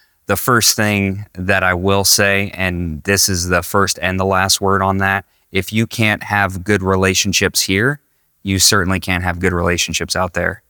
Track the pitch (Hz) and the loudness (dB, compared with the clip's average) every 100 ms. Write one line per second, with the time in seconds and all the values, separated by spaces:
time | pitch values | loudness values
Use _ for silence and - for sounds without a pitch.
0 | _ _ - 123 - 120 - - 107 101 | _ _ -4 -2 2 2 2 2 0 0
1 | 98 98 104 - 92 95 92 90 95 98 | -2 -4 -10 -6 0 2 2 2 2 2
2 | 98 - 101 98 98 90 92 87 87 76 | 2 2 2 2 -2 -4 -4 -2 -4 -4
3 | 92 101 - 92 90 87 85 101 92 - | -2 0 0 0 0 -2 0 0 0 -2
4 | 90 92 95 95 95 - 98 98 95 95 | -4 -2 0 0 0 0 2 2 2 0
5 | 95 98 - _ _ 95 95 110 113 - | 0 -2 -4 _ _ -4 -2 -2 -2 0
6 | 110 101 - 104 98 92 87 104 95 95 | 0 0 -2 0 0 -2 0 0 2 2
7 | 95 92 101 - 95 - - 95 120 147 | 2 2 0 0 0 0 0 0 0 -2
8 | _ _ _ _ 98 98 - 104 90 92 | _ _ _ _ -4 0 2 2 2 0
9 | - 90 90 87 92 87 87 87 - 82 | -2 -2 0 0 0 0 0 0 -2 -4
10 | 87 92 82 87 87 87 | -4 -4 -4 -2 -4 -6